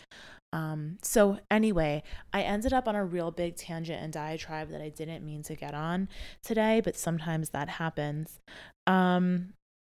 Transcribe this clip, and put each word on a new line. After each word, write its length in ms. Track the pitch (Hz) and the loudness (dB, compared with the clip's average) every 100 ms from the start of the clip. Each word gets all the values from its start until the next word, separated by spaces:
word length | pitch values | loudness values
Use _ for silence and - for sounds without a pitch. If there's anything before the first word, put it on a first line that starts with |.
| - - - - _ | -20 -20 -20 -20 _
Um, 460 | 160 156 156 151 185 | -6 -4 -4 -6 -8
so 340 | - 240 202 202 - | 2 6 6 4 2
anyway, 500 | 214 220 175 156 147 - - - | 4 4 4 2 0 -4 -12 -4
I 80 | 202 | -2
ended 320 | - 208 247 | 0 0 2
up 140 | 254 247 | 2 2
on 80 | 208 | 0
a 100 | 190 | 0
real 240 | 175 170 | -2 -2
big 260 | 165 175 170 | -2 -4 -4
tangent 460 | - 165 165 147 | -8 -8 -6 -6
and 100 | 156 | -6
diatribe 600 | 156 151 160 - 156 156 | -6 -6 -6 -6 -8 -8
that 100 | 156 | -8
I 80 | 151 | -10
didn't 340 | 147 156 165 | -8 -10 -8
mean 200 | 151 151 | -8 -10
to 120 | 151 156 | -10 -10
get 200 | 143 147 | -8 -6
on 340 | 160 180 190 - - - | -2 -2 -2 -6 -12 -12
today, 400 | - 220 220 226 | -2 2 6 6
but 140 | 202 - | 4 -2
sometimes 540 | 170 165 165 160 156 | -2 -2 0 -2 -2
that 180 | 139 156 | -4 -6
happens. 680 | - 165 156 147 147 156 - - - - _ - | -4 -4 -2 -4 -4 -6 -12 -20 -20 -20 _ 2
Um, 640 | 185 180 180 180 180 180 - _ _ _ | 6 6 6 4 2 -2 -12 _ _ _